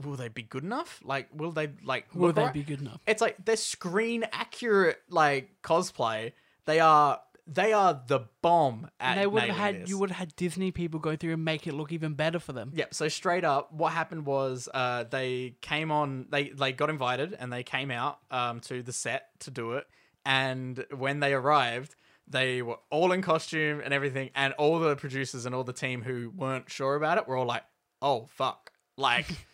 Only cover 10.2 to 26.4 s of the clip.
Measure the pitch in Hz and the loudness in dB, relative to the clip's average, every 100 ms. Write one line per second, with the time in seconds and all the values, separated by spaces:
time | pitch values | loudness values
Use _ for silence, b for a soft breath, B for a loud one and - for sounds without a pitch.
10.2 | 175 - 175 175 190 175 170 160 156 156 | -8 -4 -2 0 -2 -2 -4 -2 -2 -2
11.2 | 165 165 160 156 165 143 147 165 156 143 | -2 -2 0 -2 -4 -6 -6 -4 -4 0
12.2 | 160 165 - 127 117 156 - - 156 - | 0 0 -6 -8 -6 -4 -4 -2 -4 -2
13.2 | 185 175 165 143 - 156 160 165 160 165 | 0 2 2 2 0 -2 0 0 -4 -6
14.2 | 139 135 135 127 - 131 123 123 117 135 | -2 0 0 -4 -6 -2 0 -2 -4 -4
15.2 | 127 127 127 - - 151 160 151 143 131 | -2 -4 -6 -10 -4 -2 0 0 0 -2
16.2 | 127 143 143 139 135 127 147 156 123 123 | -2 -2 -2 -2 -2 0 -2 0 -2 0
17.2 | 165 214 123 123 123 131 135 120 139 - | -4 -6 -8 -8 -4 -4 -4 -4 -4 -6
18.2 | - 127 120 117 - 127 123 - 120 131 | -8 -4 -2 -4 -8 -10 -8 -6 -4 -4
19.2 | - - - 123 113 131 - b b b | -8 -20 -14 -8 -6 -6 -8 b b b
20.2 | 139 135 135 131 127 127 120 135 135 143 | 2 2 2 -2 -6 -8 -10 -4 -2 0
21.2 | 139 135 135 151 120 120 147 _ b b | 2 2 4 4 4 -2 -8 _ b b
22.2 | - 131 131 127 120 - - 151 180 185 | -6 -2 0 -2 -4 -8 -2 2 4 2
23.2 | 185 160 - 160 151 147 - 139 139 135 | 2 2 0 -2 -2 -2 -2 -2 -2 -4
24.2 | 131 139 139 135 151 165 160 139 143 135 | -4 0 0 4 4 4 2 0 -4 -6
25.2 | 127 131 123 127 123 117 131 123 120 123 | -6 -6 -6 -4 -6 -4 -4 -4 -6 -6
26.2 | 117 190 | -8 -6